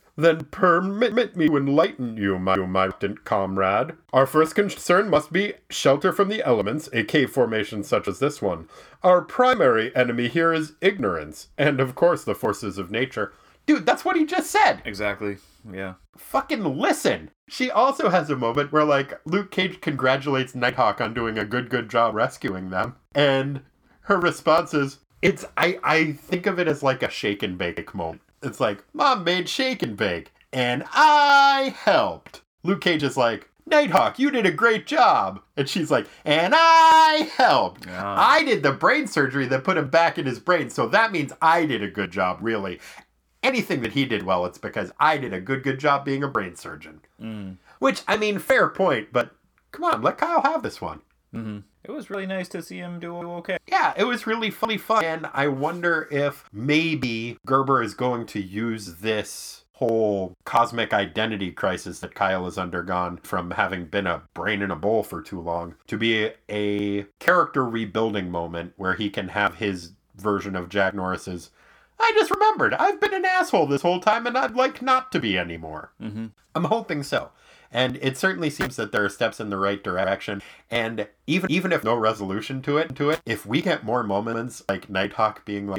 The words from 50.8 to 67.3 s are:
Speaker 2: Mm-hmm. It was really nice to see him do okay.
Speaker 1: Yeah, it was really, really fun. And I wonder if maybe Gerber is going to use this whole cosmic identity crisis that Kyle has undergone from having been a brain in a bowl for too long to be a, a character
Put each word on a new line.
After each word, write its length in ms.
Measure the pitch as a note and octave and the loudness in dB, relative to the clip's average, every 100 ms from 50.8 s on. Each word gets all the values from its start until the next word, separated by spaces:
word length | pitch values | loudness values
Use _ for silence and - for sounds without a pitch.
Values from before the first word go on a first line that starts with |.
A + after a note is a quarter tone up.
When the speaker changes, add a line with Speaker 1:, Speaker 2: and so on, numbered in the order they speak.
| E2+ D#2 _ _ _ | -10 -10 _ _ _
Speaker 2:
Mm-hmm. 260 | A2 A2 G#2 G2 _ | -12 -10 -12 -14 _
It 80 | - | -14
was 180 | C#4+ G3+ | -12 -10
really 160 | G3 F#3+ | -8 -6
nice 240 | F#3+ F3+ | -6 -6
to 120 | F3 | -10
see 160 | E3+ F3+ | -12 -12
him 220 | F3 F3 | -12 -10
do 160 | E3+ F3 | -10 -10
okay. 420 | E3+ F3 E3+ F3+ - | -10 -10 -6 -6 -2
Speaker 1:
Yeah, 260 | - E3+ D3+ | 0 0 0
it 80 | |
was 240 | A#3 A#3 - | -2 -2 -4
really, 240 | A3+ A3 - | -4 -4 -4
really 160 | A3 A3 | -4 -4
fun. 280 | - A3 E3 | 0 2 2
And 220 | D#3+ D#3 | -2 -6
I 140 | - D3 | -2 0
wonder 600 | C3 D3 F3 F3 E3 - | 0 -2 -2 0 0 -2
if 320 | D3 C#3+ - - | -2 -2 -4 -14
maybe 840 | G2+ B2+ D3+ E3 D3 B2 A2+ A#2 A#2+ - | -6 2 2 2 -2 -2 -4 -6 -10 0
Gerber 360 | C3+ C3+ C3 | 0 4 2
is 120 | A2 | 0
going 320 | - B2+ A#2+ A2+ | -2 -2 -2 -4
to 140 | G#2 | -8
use 540 | F#2 G2 A#2 A2 G2 E2 | -6 -4 -4 -6 -8 -6
this 680 | G#2+ A2 G2 - - - _ | -2 -2 -4 -10 -14 -18 _
whole 600 | _ B2 A2+ A2 G2+ F#2 F#2 | _ 0 2 2 0 -2 -8
cosmic 500 | - B2 A#2 A#2 G#2+ | -2 2 2 0 0
identity 580 | G#2+ G2 F#2+ A2 G#2+ F#2 | 0 0 -2 -4 -4 -6
crisis 480 | E2+ G2 F2+ - F2 | -4 -4 -4 -8 -12
that 160 | - - | -14 -2
Kyle 280 | G2 F#2+ F2+ | 0 0 -4
has 120 | F2+ | -6
undergone 600 | F2 F2 F2 F2+ F2 F2 | -6 -6 -4 -2 -4 -6
from 280 | - F#2+ F2 | -8 -6 -6
having 340 | F#2 G2 F#2 E2 | -2 -2 -2 -4
been 220 | G2+ F#2+ | -4 -2
a 160 | D#2+ - | -4 -8
brain 280 | - F#2 G#2 | -8 -4 -2
in 100 | G2 | -4
a 40 | D#2+ | -2
bowl 260 | F#2+ A2 | 0 -2
for 180 | G2 F2 | -2 -8
too 180 | - F#2 | -10 -10
long 360 | E2 E2+ E2+ E2+ _ | -6 -6 -6 -14 _
to 100 | A2 | -4
be 280 | A2+ A2 G#2+ | 0 0 -2
a, 80 | - - | -6 -10
a 540 | G#2 G#2 G2+ G2+ G2+ G2+ _ | -4 -2 -2 -2 -4 -8 _
character 440 | - | 0